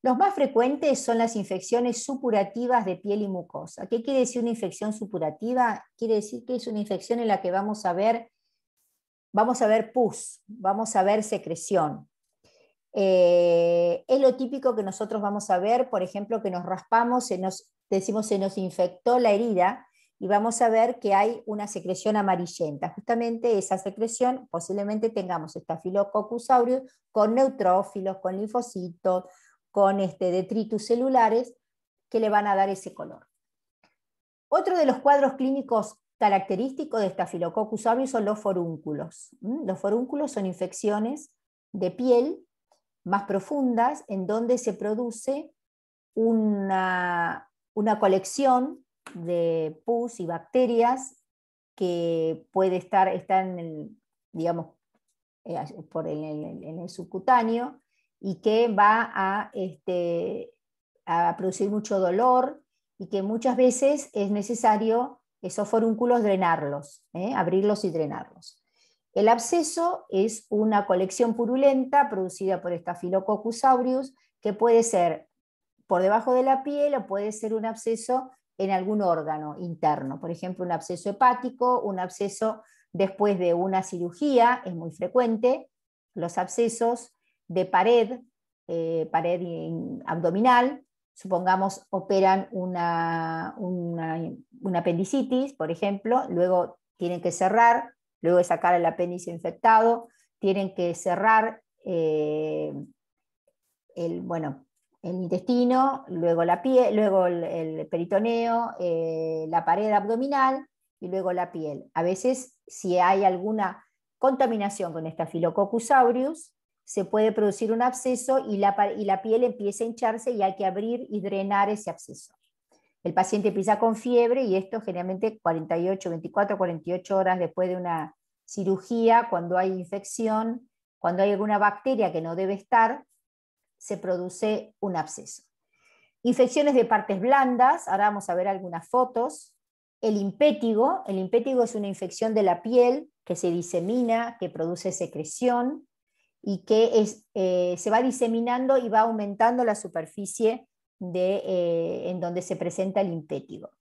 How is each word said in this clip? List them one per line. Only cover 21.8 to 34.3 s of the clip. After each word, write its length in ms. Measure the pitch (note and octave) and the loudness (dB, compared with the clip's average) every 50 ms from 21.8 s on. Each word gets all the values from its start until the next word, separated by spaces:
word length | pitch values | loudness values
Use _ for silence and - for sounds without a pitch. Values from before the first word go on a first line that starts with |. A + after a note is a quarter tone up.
| E3 F3 F#3 F#3 - G#3+ G#3+ | -6 -6 -6 -2 -2 0 0
amarillenta. 720 | G#3+ G3+ G3 F#3 F3+ F3+ E3+ - - E3+ D3+ D3 C#3 - D#3+ | 2 2 2 0 0 -2 -8 -4 -4 -4 -4 -4 -6 -8 -8
Justamente 680 | - - - - A#3 A#3 A#3 A#3 A#3 A3+ A#3 A#3+ A3+ | -8 -10 -2 -2 0 0 0 -2 -4 -2 0 2 2
esa 200 | G3 - - G3 | 2 0 -2 -4
secreción, 680 | F#3+ - G3 F#3+ - A3 A3+ A3+ - B3+ B3 B3+ C4 - _ | -4 -4 -8 -6 -4 -6 -4 -2 0 0 0 0 -2 -8 _
posiblemente 580 | - - - - F#3+ G3+ G3+ G#3 G#3+ G#3+ A3 A3+ | -8 -8 -6 -4 -6 -4 -4 -4 -2 -2 -2 -2
tengamos 440 | A3 G#3+ F#3 F3+ F3+ E3 D#3 D#3+ - | -2 -4 -4 -4 -4 -6 -6 -8 -12
Staphylococcus 960 | E3+ - - D#3+ E3 _ F#3 F#3 G3+ G3+ G3+ - G#3+ G#3 A3 A#3 A#3 A#3 - | -16 -8 -8 -8 -6 _ -2 0 0 0 0 -2 -4 -4 -2 -6 -8 0 4
aureus 320 | C4 B3 A#3+ A#3+ B3+ C4 C4 - _ _ _ _ | 4 4 4 2 0 -2 -2 -10 _ _ _ _
con 220 | _ A3 G#3 G#3+ A3+ | _ 2 2 4 4
neutrófilos, 840 | B3+ C4+ C4+ C4+ C4+ G3+ F3+ F3+ F#3+ G3 - - G3+ F#3 F#3+ F#3+ | 4 2 2 2 0 2 4 4 4 2 -2 -6 -6 -6 -6 -6
con 200 | F#3+ - F#3 F#3 | -4 -6 -6 -4
linfocitos, 840 | F#3+ G#3+ G#3+ - B3 A#3+ A#3+ - F#3+ F3+ F3 E3+ _ _ F#3+ F#3 F3+ F#3 - - _ _ _ _ _ _ _ | -4 -8 -4 -4 -4 -6 -4 -8 -10 -10 -10 -12 _ _ 0 0 0 -2 -8 -20 _ _ _ _ _ _ _
con, 300 | _ G#3 G3+ G3 G3 G3 | _ 4 4 4 4 2
este, 300 | G3 F3+ - _ F#3+ F3+ | -2 -4 -4 _ -2 0
detritus 540 | F3 F#3 F#3 F#3 - A3 A3 A3 A3+ G#3 G#3+ | 0 0 -2 -2 -4 -4 -2 -2 -4 -6 0
celulares, 680 | - A#3 A#3+ B3+ C4+ C4 B3 A3+ A3 A3 A#3 B3 - - _ _ _ _ _ _ _ _ _ _ _ | 0 0 0 0 2 4 4 4 4 4 2 0 -2 -12 _ _ _ _ _ _ _ _ _ _ _
que 100 | - A3+ | -2 0
le 100 | A3 G#3+ | 2 4
van 160 | G#3 G#3 G#3 | 2 2 2
a 120 | G#3 G3 | 2 2
dar 100 | F#3+ G3 | 2 2
ese 260 | G3 G3 F#3+ - G3+ - | 0 0 -6 -8 -16 -14
color. 320 | - D#3 - - - _ _ _ _ _ _ _ _ _ _ _ _ _ _ _ _ _ _ _ _ _ _ | -14 -14 -14 -14 -20 _ _ _ _ _ _ _ _ _ _ _ _ _ _ _ _ _ _ _ _ _ _